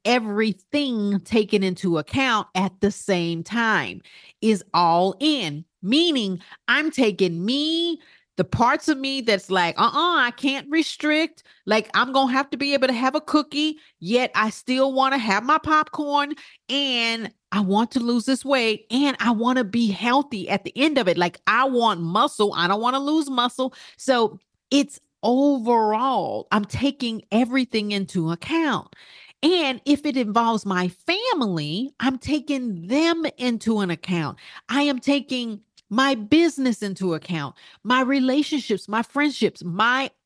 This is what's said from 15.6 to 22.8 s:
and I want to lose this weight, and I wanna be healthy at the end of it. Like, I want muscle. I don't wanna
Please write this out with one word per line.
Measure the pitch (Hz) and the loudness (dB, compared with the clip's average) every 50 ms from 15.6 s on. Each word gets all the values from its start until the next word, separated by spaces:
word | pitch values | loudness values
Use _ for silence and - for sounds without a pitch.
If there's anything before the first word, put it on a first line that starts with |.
| - 311 311 311 311 - - - 302 285 285 285 285 285 302 - - - - _ _ - | 2 2 2 2 2 0 -4 -6 -4 0 0 0 0 -2 -6 -10 -14 -18 -20 _ _ -6
and | 247 285 277 269 247 240 226 226 226 226 220 - - _ _ _ | -4 -2 -2 0 0 0 0 -2 -2 -4 -6 -10 -12 _ _ _
I | 202 208 | -2 0
want | 208 185 196 208 233 226 | 2 2 2 2 2 2
to | - 262 | 0 -2
lose | 233 233 240 240 214 | 0 0 0 0 2
this | - 269 - - | 0 0 -2 0
weight, | 262 277 254 233 226 214 - - - | 0 0 2 2 0 -2 -2 -4 -2
and | 226 262 294 285 254 - | 0 2 2 2 0 0
I | 214 233 | 0 0
wanna | 233 208 226 240 254 262 240 | 0 2 2 2 2 0 0
be | 185 214 240 233 214 | 0 0 0 0 0
healthy | 190 180 202 240 247 285 277 - 233 196 - - | 0 -2 0 2 2 2 0 0 -4 -8 -4 -4
at | 202 196 - | -4 -4 -4
the | - - 226 | -6 -2 0
end | 285 320 294 262 | 0 2 2 2
of | 220 180 | 2 2
it. | 165 170 | 2 2
Like, | 175 175 - - _ 196 | 0 -2 -2 -2 _ 0
I | 214 240 269 | 2 2 2
want | 269 254 240 233 220 202 170 | 2 2 2 2 2 0 0
muscle. | 170 165 180 214 262 294 - - 214 202 - | -2 -2 0 0 0 0 0 0 0 0 0
I | - 170 175 | 0 0 0
don't | 196 | 0
wanna | 214 | 0